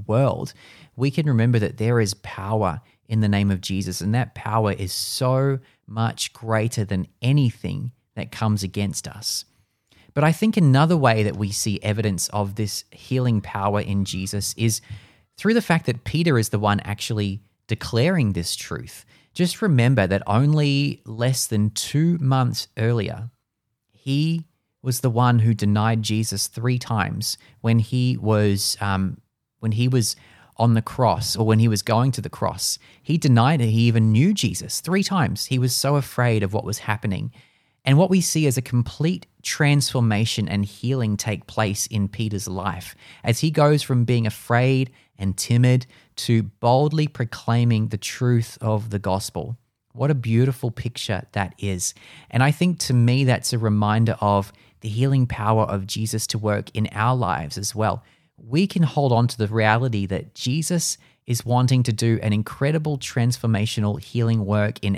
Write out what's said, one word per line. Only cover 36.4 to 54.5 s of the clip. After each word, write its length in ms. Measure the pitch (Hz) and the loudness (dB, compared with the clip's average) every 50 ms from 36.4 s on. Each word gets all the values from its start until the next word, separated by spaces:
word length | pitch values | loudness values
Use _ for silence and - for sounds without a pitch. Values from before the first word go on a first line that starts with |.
of 100 | 101 92 | 0 0
what 140 | 101 107 - | -2 -4 -4
was 140 | - 107 - | -4 -6 -6
happening. 520 | - - 110 113 - 110 95 95 104 117 - - - _ _ _ _ _ _ _ - | -4 -4 -4 -4 -2 -4 -4 -4 -6 -8 -10 -14 -20 _ _ _ _ _ _ _ 0
And 100 | 135 135 | 4 4
what 140 | 143 185 190 | 4 6 4
we 120 | 185 190 | 4 2
see 260 | 175 - - 160 156 143 | 2 2 0 0 2 2
is 100 | 127 131 | 0 0
a 40 | 127 | -2
complete 640 | - 120 123 120 - - - 147 160 185 175 - - _ _ - | -2 0 0 0 -2 -4 -4 -2 -2 -2 -4 -8 -16 _ _ -10
transformation 1080 | - - - 156 143 143 143 131 - - 131 120 113 107 101 113 113 - - 107 - | -6 -2 2 2 4 4 4 2 2 0 2 2 2 2 2 0 0 0 -2 -2 -2
and 160 | 98 101 101 | -2 -2 -2
healing 500 | 98 - - - 117 135 131 120 110 104 | -4 -6 -6 -4 -4 -2 0 0 0 -2
take 300 | 101 - 117 107 87 - | -2 -2 -4 -6 -6 -8
place 400 | - - - 113 101 101 - - | -8 -4 -2 -2 -2 -2 -4 -6
in 220 | - - 107 101 98 | -4 -4 -2 -2 -2
Peter's 400 | - - 113 107 104 98 92 95 | -4 -4 -4 -4 -4 -6 -6 -8
life 480 | 92 95 90 101 87 90 - - - - - - - - - | -8 -6 -6 -6 -6 -8 -10 -14 -18 -20 -20 -20 -20 -8 -2
as 160 | - 113 - | -2 -2 0
he 120 | - 160 | 0 0
goes 320 | 151 - 147 147 151 147 - | 2 4 4 4 4 2 2
from 200 | - 135 123 120 | 0 0 0 2
being 220 | 113 123 120 113 | 2 2 0 0
afraid 640 | 110 - - - - 120 120 127 131 135 131 131 127 - _ _ _ _ - | -2 -4 -6 -4 0 0 2 2 2 2 0 0 -4 -6 _ _ _ _ -6
and 200 | 98 98 92 - | -4 -4 -4 -4
timid 480 | - - 120 120 123 127 127 127 123 - _ - _ _ _ - | -2 0 2 4 4 6 4 2 0 -2 _ -20 _ _ _ -8
to 240 | - - 117 113 | -2 2 2 2
boldly 640 | 107 98 - _ - 117 123 131 147 151 147 156 151 147 | 2 0 -4 _ 0 2 2 4 2 2 0 0 -2 -2
proclaiming 800 | - - 123 117 - - - - 113 120 120 120 117 110 110 113 | -4 -6 -8 -8 -8 -8 -4 -2 0 2 2 2 2 0 0 -2
the 80 | - 101 | -4 -6
truth 580 | - - - - 127 123 123 117 113 - - - | -8 -8 -6 -2 0 2 2 2 0 -2 -6 -6
of 280 | - 110 107 107 107 113 | -4 -2 -2 -2 -2 -4
the 100 | 104 101 | -6 -4
gospel. 580 | 104 - 92 95 - - - 90 78 - 117 - _ _ _ _ _ _ - | -2 -2 -2 -2 -4 -6 -8 -8 -8 -8 -10 -14 _ _ _ _ _ _ -8
What 180 | 120 123 143 | -4 -2 0
a 40 | 156 | 0
beautiful 560 | 131 113 113 113 113 123 135 131 - - 123 | 0 0 0 2 2 2 2 0 -2 -6 -8
picture 540 | 113 - - 117 117 - - - 107 90 - - - | -6 -6 -8 -8 -8 -8 -6 -6 -6 -6 -6 -6 -4
that 200 | 104 98 90 - - | -4 -4 -4 -6 -8
is. 360 | - 101 95 90 - - - - - - - - - - | -6 -4 -4 -4 -4 -6 -8 -10 -18 -20 -20 -20 -12 -4
And 120 | - 120 | 0 2
I 100 | 131 139 | 2 2
think 280 | 151 - 180 180 175 - | 2 2 2 0 0 0
to 140 | - - 131 | -2 0 2
me, 320 | 123 117 120 123 135 139 | 4 4 4 4 4 4
that's 260 | 127 123 - - - | 2 2 0 0 -2
a 80 | - 117 | -2 0
reminder 560 | 113 110 107 104 104 104 107 110 113 113 104 - | 0 2 2 2 2 2 2 2 2 2 0 0
of 320 | - 104 101 101 98 - | 2 2 2 2 2 -2